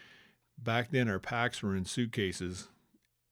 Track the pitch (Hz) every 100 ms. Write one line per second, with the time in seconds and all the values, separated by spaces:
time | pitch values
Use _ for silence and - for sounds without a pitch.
0 | - - - _ _ - 117 117 117 135
1 | 120 95 - 120 120 - 104 95 92 -
2 | 117 113 98 90 90 92 - _ _ _
3 | _ _ _